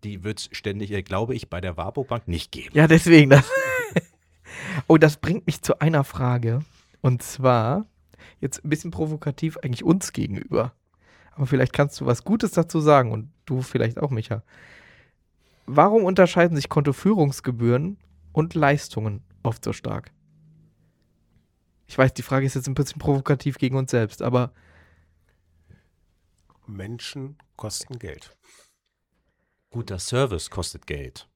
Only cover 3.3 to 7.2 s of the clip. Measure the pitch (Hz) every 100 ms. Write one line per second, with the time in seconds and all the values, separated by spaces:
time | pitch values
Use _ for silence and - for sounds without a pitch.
3.3 | 139 131 523 523 508 466 - - _ _
4.3 | _ - - - 180 - 160 156 151 -
5.3 | 180 - - - - 151 156 139 - 127
6.3 | 123 117 117 151 _ _ _ 143 123